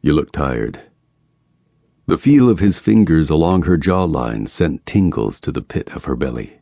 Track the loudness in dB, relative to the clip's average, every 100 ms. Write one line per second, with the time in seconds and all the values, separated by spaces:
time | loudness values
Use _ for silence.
0 | 0 0 -2 -6 -4 -4 -6 -10 -20 _
1 | _ _ _ _ _ _ _ _ _ _
2 | -4 -2 4 4 4 4 2 0 2 2
3 | 4 2 2 2 2 2 2 0 2 0
4 | 0 -2 -4 -6 -8 -2 -2 -2 -2 0
5 | 0 0 -6 -6 -8 -8 -8 -10 -8 -12
6 | -8 -4 -4 -6 -12 _